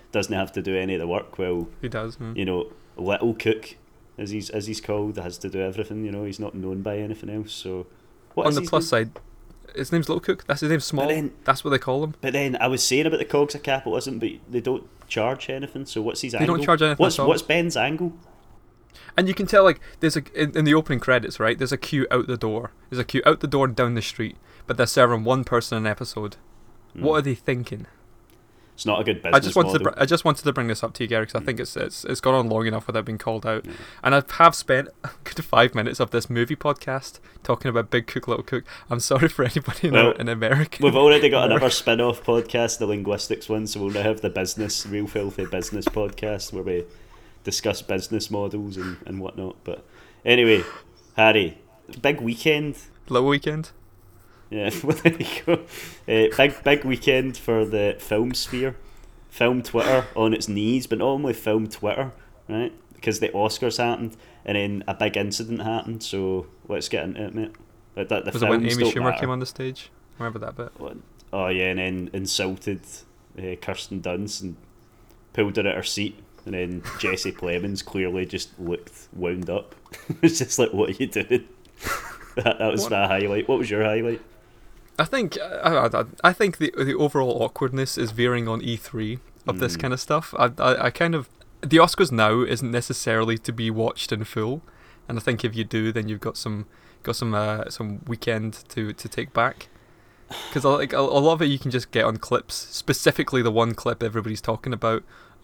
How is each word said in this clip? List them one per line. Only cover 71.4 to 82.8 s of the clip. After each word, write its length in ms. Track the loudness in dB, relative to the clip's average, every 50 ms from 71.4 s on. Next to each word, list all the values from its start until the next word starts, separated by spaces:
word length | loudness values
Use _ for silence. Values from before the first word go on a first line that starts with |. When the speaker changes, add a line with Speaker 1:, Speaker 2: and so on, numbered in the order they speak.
| -2 0
Speaker 1:
yeah, 180 | 0 0 0 0
and 80 | 0 -2
then 300 | -2 -2 -4 -4 -6 -6
insulted, 720 | -6 -6 -4 -4 -2 -2 -2 -2 -4 -4 -6 -6 -6 -6 -10 -14 -20 -20 -20 -20 _ _ _ _ -16 -12
uh, 160 | -10 -8 -10 -8
Kirsten 400 | -8 -8 -8 -8 -8 -8 -8 -8
Dunst 400 | -6 -4 -4 -4 -6 -6 -8 -8
and 140 | -10 -10 -12 -12 -18 -20 _ _ _ _ _ _ -20 -20 -20 -20 _ _ -2
pulled 240 | 0 0 2 2 2
her 100 | 0 2
at 80 | 0
her 80 | 0 -2
seat, 360 | -4 -4 -4 -4 -6 -6 -10 -18 -20 -20 -18 -12
and 100 | -8 -6
then 260 | -4 -4 -4 -6 -8 -10 -10
Speaker 2:
<laughs> 80 | -8 -4
Speaker 1:
Jesse 320 | -2 -2 -2 -2 -4 -6 -6
Plemons 520 | -4 -4 -2 -2 -2 -2 -4 -6 -6 -8
clearly 400 | -6 -4 -2 -2 -2 -2 -2 -4
just 340 | -4 -6 -8 -8 -10 -12 -10
looked 500 | -6 -4 -4 -6 -6 -12 -20 -20 -20 -18 -10
wound 340 | -6 -4 -4 -4 -4 -4 -4
up. 240 | -4 -4 -6 -8 -14 -20 -20 -20 -20 -14
<laughs> 260 | -10 -10 -2 2 2
It's 160 | 4 4 2
just 180 | -2 -2 0 0
like, 160 | 0 0 2
"What 160 | 0 0 0
are 40 | 0
you 120 | -2 -4 -4
doing?" 400 | -2 -4 0 2 0 0 0 -4
<laughs> 360 | -14 -20 -20 -20 -20 -12 -8 -6 -6 -6 -8 -12 -16 -18 -18 -8 -6
That, 220 | -2 0 0 0 2
that 120 | 0 0
was 120 | 0 0